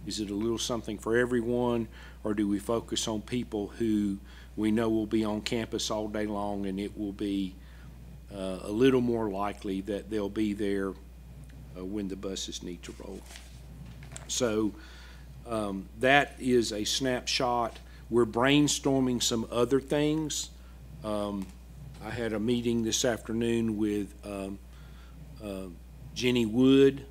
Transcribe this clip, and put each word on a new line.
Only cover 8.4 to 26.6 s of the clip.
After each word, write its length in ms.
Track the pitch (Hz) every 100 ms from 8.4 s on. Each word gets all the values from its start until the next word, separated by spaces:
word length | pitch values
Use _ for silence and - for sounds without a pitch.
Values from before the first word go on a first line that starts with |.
| 95 92
a 80 | 92
little 300 | 107 131 127
more 300 | 120 117 110
likely 500 | 95 101 98 104 95
that 300 | 95 101 -
they'll 180 | 110 101
be 240 | 104 110
there, 380 | 101 104 101 98 92 - - - - - - -
uh, 100 | 90
when 240 | 92 104 98
the 80 | 95
buses 460 | 98 95 - 85
need 200 | 92 87
to 100 | - -
roll? 220 | - 95 - - - - - - - - - - -
So, 460 | - 123 107 110 98 - - - - - - -
um, 420 | 113 104 98 92 110
that 360 | 127 143 135 -
is 340 | 131 123 107
a 120 | 107
snapshot. 960 | 107 - 135 123 - - 127 120 113 - - - -
We're 160 | 113 117
brainstorming 960 | 107 131 143 147 - 143 135 127 120
some 240 | - 120 117
other 300 | 117 120 135
things. 680 | 131 147 151 156 156 - - - - - - -
Um, 440 | 107 104 104 101 95 - - - - -
I 60 | 107
had 220 | 120 117
a 80 | 107
meeting 420 | 110 120 120 117
this 220 | 110 107
afternoon 760 | 127 110 - 113 117 117 113 104
with, 360 | 107 104 101 - 101
um, 320 | 101 98 98 - - - - - - - -
uh, 260 | 107 95 92 85 - - -
Jenny 300 | - 123 123
Wood 640 | 113 113